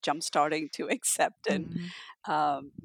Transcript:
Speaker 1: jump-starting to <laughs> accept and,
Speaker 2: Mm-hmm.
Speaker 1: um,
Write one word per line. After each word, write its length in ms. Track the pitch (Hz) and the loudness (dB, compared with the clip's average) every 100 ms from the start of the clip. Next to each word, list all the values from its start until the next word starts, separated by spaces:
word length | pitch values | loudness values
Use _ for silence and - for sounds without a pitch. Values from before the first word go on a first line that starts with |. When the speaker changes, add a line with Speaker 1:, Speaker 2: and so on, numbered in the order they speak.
Speaker 1:
jump-starting 680 | - 147 - 156 151 156 151 | -2 -2 0 2 4 2 -2
to 120 | - 151 | -4 -2
<laughs> 40 | |
accept 580 | - - - 147 - 214 | 0 0 2 2 0 -2
and, 180 | 196 165 | 0 -2
Speaker 2:
Mm-hmm. 680 | 170 175 - - - - | -6 -6 -10 -16 -10 -2
Speaker 1:
um, 380 | 151 147 139 139 - | 2 2 0 -6 -14